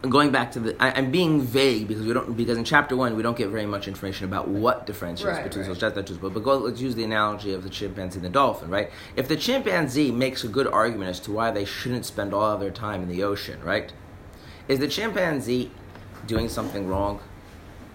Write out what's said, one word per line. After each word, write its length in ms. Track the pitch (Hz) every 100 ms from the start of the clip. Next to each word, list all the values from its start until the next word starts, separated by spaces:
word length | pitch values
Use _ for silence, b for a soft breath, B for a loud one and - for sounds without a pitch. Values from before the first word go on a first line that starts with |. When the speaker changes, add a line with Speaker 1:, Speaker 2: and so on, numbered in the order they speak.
Speaker 1:
going 280 | 135 127 147
back 220 | 131 120
to 80 | 123
the, 220 | 110 -
I, 100 | 131
I'm 180 | - 131
being 320 | 165 170 151
vague 460 | 123 131 135 113 104
because 180 | 107 110
we 60 |
don't, 240 | 120 - 117
because 200 | 113 117
in 80 |
chapter 320 | 113 151 - 127
one 200 | 127 110
we 60 |
don't 140 | 113 117
get 120 | 101
very 180 | 107 104
much 220 | 101 98
information 380 | 90 98 95 95
about 200 | 95 -
what 400 | 101 117 - -
differentiates 520 | 98 87 87 - 165
Speaker 2:
Right, 60 |
Speaker 1:
between 180 | 95 95
Speaker 2:
right. 40 | 95
Speaker 1:
souls. 120 | 90
Just 180 | 110 101
that, 240 | 95 85
but, 120 | 95
but 120 | 98
go, 120 | 131 135
let's 240 | 117 117
use 140 | 131
the 80 | 117
analogy 500 | 110 110 107 104 101
of 120 | 95
the 40 | 95
chimpanzee 500 | - 101 92 92 92
and 60 |
the 60 | 90
dolphin, 400 | 131 135 95 82
right? 200 | 98 107 B B -
If 100 | 131
the 100 | 156
chimpanzee 760 | 233 262 214 180 143 127 143
makes 320 | 117 131 127
a 40 | 120
good 200 | 104 127
argument 420 | 101 113 113 92
as 100 | 90
to 120 | -
why 180 | 104 113
they 140 | 104
shouldn't 420 | 98 - 127 123 -
spend 260 | - 101
all 200 | 101 107
of 80 | 104
their 100 | 98
time 320 | 90 110 98
in 60 | 90
the 160 | 87
ocean, 360 | 101 101 - 69
right? 300 | 80 101 - - - - - B B B -
Is 100 | 135
the 100 | 147
chimpanzee 840 | 196 220 202 175 147 110 123 113 - - - - - 110
doing 200 | 110 113
something 380 | 117 107 101 92
wrong? 340 | 95 101 104 - - - - - - -